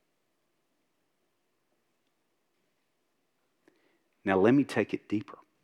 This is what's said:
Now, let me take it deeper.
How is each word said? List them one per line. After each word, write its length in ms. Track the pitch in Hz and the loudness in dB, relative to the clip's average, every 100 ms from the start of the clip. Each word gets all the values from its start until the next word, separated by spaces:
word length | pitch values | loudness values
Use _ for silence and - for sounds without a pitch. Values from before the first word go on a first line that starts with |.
| _ _ _ _ _ _ _ _ _ _ _ _ _ _ _ _ _ _ _ _ _ _ _ _ _ _ _ _ _ _ _ _ _ _ _ _ _ _ _ _ _ _ | _ _ _ _ _ _ _ _ _ _ _ _ _ _ _ _ _ _ _ _ _ _ _ _ _ _ _ _ _ _ _ _ _ _ _ _ _ _ _ _ _ _
Now, 140 | 101 95 | -2 2
let 160 | 104 | 4
me 100 | 143 | 4
take 300 | 131 - 104 | 2 -2 -4
it 140 | - - | -6 -6
deeper. 300 | 107 - - _ _ | -8 -8 -16 _ _